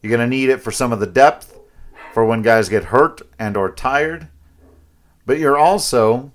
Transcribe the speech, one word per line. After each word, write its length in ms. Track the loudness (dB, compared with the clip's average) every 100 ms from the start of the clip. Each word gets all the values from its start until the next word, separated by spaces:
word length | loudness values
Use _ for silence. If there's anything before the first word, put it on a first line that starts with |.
You're 80 | -2
gonna 160 | -2 0
need 240 | 0 0
it 100 | 0
for 100 | -4
some 220 | -6 -4
of 80 | -4
the 60 | -2
depth, 520 | 4 4 4 -16 -20 _ -20 -20 -20 -8
for 140 | -2 0
when 160 | 0
guys 260 | 2 2 2
get 160 | -2
hurt 380 | 0 2 2 -2 -20 _
and 180 | -6 -4
or 160 | -4
tired. 560 | -4 -4 -2 -4 -8 -16 _ _ _ _ _ _ _ _ _
But 140 | -4 -2
you're 180 | 2 2
also 760 | 2 2 0 2 2 0 -6